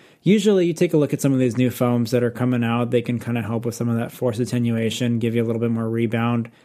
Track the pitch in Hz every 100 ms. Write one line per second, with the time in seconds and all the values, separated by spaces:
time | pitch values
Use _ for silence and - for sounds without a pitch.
0 | - _ 165 214 208 190 175 160 175 156
1 | 139 147 139 131 127 113 127 - 123 120
2 | 113 123 120 117 123 123 117 120 120 123
3 | 117 117 120 120 107 113 117 - 120 117
4 | - - 123 110 120 123 117 113 110 107
5 | 120 117 117 117 113 113 117 113 113 113
6 | 113 117 117 120 113 -